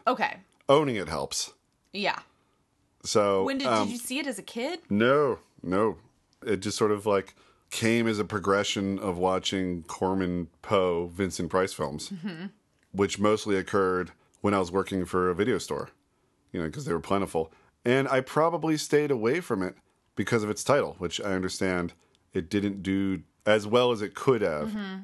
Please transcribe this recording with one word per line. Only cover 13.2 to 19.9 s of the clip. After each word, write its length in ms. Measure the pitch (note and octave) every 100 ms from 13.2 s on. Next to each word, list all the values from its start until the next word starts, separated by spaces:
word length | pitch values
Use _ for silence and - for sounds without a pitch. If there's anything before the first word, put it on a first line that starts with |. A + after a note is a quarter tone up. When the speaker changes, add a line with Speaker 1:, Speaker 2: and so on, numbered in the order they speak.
| G#2 G#2+ G#2+ F#2+
Speaker 2:
occurred 540 | F2 G2+ F#2 F2+ E2 - _ _
when 120 | G#2 G2+
I 40 |
was 120 | E2+
working 340 | F#2+ F2+ F#2+ F2
for 240 | F#2 F2+
a 60 | F2
video 240 | G#2+ F#2+
store, 300 | - - - _ _ _ _ _ _
you 100 | F2+
know, 80 | D#2+
'cause 160 | D3 B2+
they 80 |
were 60 | E2
plentiful. 520 | - G2 F#2 E2 D#2+ - _ _ A#2+
And 220 | C3+ C#3
I 140 | C3
probably 540 | C3 D3+ E3 E3 D#3+ D3+
stayed 360 | - D3 D3
away 280 | B2 A2+ E3+
from 220 | - G2+
it 140 | F2+ - _